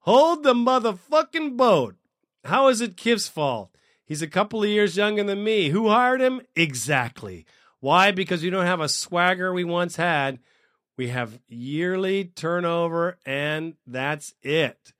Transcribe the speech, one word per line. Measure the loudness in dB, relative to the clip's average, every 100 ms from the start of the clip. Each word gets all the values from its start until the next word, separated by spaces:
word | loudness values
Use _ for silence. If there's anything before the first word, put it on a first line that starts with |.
"Hold | 6 6 6 4
the | 2
motherfucking | 2 2 2 0 -4 _ 0 0 -4 -6 2
boat." | 4 4 2 -8 _ _ _ _ -2
How | 4 4
is | 4
it | -4 -4
Kiff's | 0 0 -2
fault? | -2 -2 -2 -8 _ _ _
He's | _ -8
a | -4
couple | -2 -2 -2
of | 0
years | 2 0 2
younger | 0 0
than | -2 -2
me. | -2 0 2
Who | 2 2
hired | 4 4 2
him? | 0 -2 -8
Exactly. | 0 0 0 0 0 0 -8 -14 -14 -20 _ _ _
Why? | 2 4 4
Because | 2 -2 -2
we | -2
don't | 0 0
have | 0
a | -2
swagger | -4 -4 0 2 2 -2
we | -2
once | -2 -2 -2 -2
had. | 0 0 -2 -6 _ _ _ _ _ -10
We | -6
have | -6 -8 -10 _
yearly | -14 -8 -4 -4 -2 -2 -2
turnover, | -4 -8 -4 -2 -2 -2 -2 -2 -4 -6 -8
and | -4 -4 -4 -8 -12 -12
that's | -6 -6 -6 -10 _
it. | -2 0 0 -4 _ _